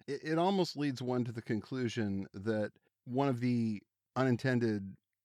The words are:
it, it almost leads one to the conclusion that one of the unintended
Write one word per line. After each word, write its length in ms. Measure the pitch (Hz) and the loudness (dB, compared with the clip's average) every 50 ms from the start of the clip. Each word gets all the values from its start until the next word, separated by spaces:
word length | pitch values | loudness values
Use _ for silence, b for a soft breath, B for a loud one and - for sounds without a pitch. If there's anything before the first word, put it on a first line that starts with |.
| - - | -10 -8
it, 140 | 143 135 - | -8 -8 -4
it 140 | 151 160 165 | -2 0 2
almost 380 | 170 180 - 190 175 - - 139 | 2 2 4 2 2 0 -2 -2
leads 240 | 147 147 131 120 | -2 -2 -2 -2
one 220 | 135 123 127 123 120 | -2 -2 0 0 0
to 60 | 120 | -2
the 100 | 113 117 | -4 -6
conclusion 880 | - - 123 104 - - 131 131 127 113 - 123 110 101 98 98 98 - - | -4 -2 -2 -2 -2 -4 -4 -2 -2 -2 0 0 0 0 0 -2 -4 -6 -8
that 380 | 98 95 110 107 107 104 - - _ _ _ _ _ - | -6 -2 0 0 0 0 -2 -4 _ _ _ _ _ -10
one 220 | 127 120 127 139 139 | -4 0 2 2 2
of 100 | 131 120 | 2 2
the 420 | 123 123 123 120 117 113 107 98 - _ _ _ _ _ - | 2 2 2 2 2 0 -2 -4 -8 _ _ _ _ _ -2
unintended 800 | 123 131 131 123 117 - 135 127 120 117 113 107 104 98 95 - - _ _ _ _ _ | 0 2 4 4 2 2 2 2 4 4 2 2 0 -2 -6 -12 -16 _ _ _ _ _